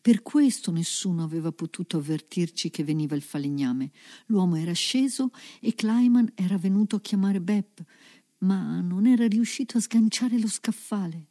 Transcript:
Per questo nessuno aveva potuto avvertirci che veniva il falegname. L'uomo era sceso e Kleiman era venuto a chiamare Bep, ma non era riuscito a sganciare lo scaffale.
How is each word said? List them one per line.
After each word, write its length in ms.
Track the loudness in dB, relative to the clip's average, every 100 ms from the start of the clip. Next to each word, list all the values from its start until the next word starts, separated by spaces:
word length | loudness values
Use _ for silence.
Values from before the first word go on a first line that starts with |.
Per 200 | 4 2
questo 500 | 2 2 2 2 -4
nessuno 500 | -4 -4 -4 -2 -2
aveva 300 | -2 -4 -4
potuto 460 | -6 -10 -8 -4 -4
avvertirci 720 | -2 -6 -4 -4 -4 -4 -8
che 120 | -6
veniva 320 | -4 -2 -2
il 80 | -4
falegname. 680 | -6 -6 -4 -2 -2 -2 -4 _ -20 -20 _
L'uomo 300 | 2 2 0
era 160 | -2
sceso 580 | -4 -2 0 0 0 -4 -4 -20 -6
e 160 | -6 -2
Kleiman 560 | 0 4 6 6 4
era 240 | 0 -2 0
venuto 380 | 2 2 2 -2
a 40 |
chiamare 400 | -2 0 2 0
Bep, 440 | 0 0 -2 _ -20 _ -20 -20 _ _
ma 420 | 0 0 -2 -4
non 260 | -2 2 4
era 220 | 4 4
riuscito 500 | 2 0 -2 -2 -2
a 20 |
sganciare 600 | 2 2 2 2 0 0
lo 80 | 0
scaffale. 800 | -2 -4 -6 -6 -6 -6 -8 -16